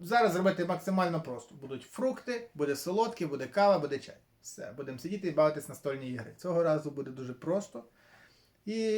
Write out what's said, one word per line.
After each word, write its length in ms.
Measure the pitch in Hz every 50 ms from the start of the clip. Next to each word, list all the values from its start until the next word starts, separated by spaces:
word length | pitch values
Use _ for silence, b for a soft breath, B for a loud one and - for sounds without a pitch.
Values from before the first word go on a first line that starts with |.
зараз 320 | 175 170 233 240 226 190 165
зробити 320 | 180 185 190 - 180 170
максимально 560 | 175 180 - - 196 190 185 180 175 165 160
просто. 340 | - 139 123 117 - - -
Будуть 280 | - 135 131 135 120 -
фрукти, 640 | - - - 254 262 254 - - 247 240 233 233 - -
буде 220 | 147 147 143 139
солодке, 500 | 139 - 175 185 214 233 220 226 - 170
буде 220 | 147 139 131 131
кава, 320 | 127 - 202 202 202 190 170
буде 200 | 147 139 139 -
чай. 160 | - - - - _ _ _ _
Все, 320 | - - - - - - 120
будемо 220 | 139 135 135 127 123
сидіти 280 | - 175 208 202 196
і 40 | 175
бавитись 380 | 147 151 156 151 151 147 - -
настольні 420 | 127 - - 143 135 135 135 127
ігри. 220 | 123 120 113 113 -
Цього 260 | - - 180 170 170 165
разу 280 | 160 151 151 151 147
буде 200 | 139 143 131 135
дуже 220 | 127 131 127 123 123
просто 500 | - - 160 180 202 196 - - - - b b b b b b b b b b b b b b _ _
і, 140 | 208 220 226 220 220 214